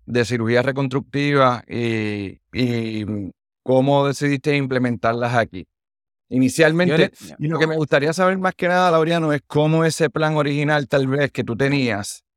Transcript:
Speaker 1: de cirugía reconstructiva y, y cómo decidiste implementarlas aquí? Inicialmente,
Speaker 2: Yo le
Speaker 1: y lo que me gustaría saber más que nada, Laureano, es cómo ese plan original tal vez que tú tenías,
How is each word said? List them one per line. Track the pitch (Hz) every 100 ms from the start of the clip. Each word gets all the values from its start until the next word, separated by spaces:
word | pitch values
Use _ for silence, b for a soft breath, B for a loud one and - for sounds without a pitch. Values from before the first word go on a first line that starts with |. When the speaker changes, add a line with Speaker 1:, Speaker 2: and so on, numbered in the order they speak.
| -
Speaker 1:
de | 120 117
cirugía | 120 113 123
reconstructiva | 123 135 135 135 - 143 143 143 131 123 -
y, | 110 117 110 107 104 98 - _
y | - 123 120 113 110 104 104 95 - _ _
cómo | - 131 135 143 139
decidiste | 135 143 139 151 143
implementarlas | 131 131 123 113 113 117 120 120
aquí? | 107 92 80 _ _ _ _ _ _
Inicialmente, | 127 131 143 156 165 180
Speaker 2:
Yo | 160
le | 190 - - -
Speaker 1:
y | 151
lo | 160
que | 160
me | 156
gustaría | 151 151 147
saber | 160 185 190
más | 185 -
que | 175
nada, | 180 180
Laureano, | 165 160 170 160
es | 143 -
cómo | 147 151 160 165
ese | - 156
plan | - 156 156
original | 147 143 147 151 135
tal | 143 135
vez | 139 139
que | -
tú | 120 117
tenías, | 135 143 123 101 101 - _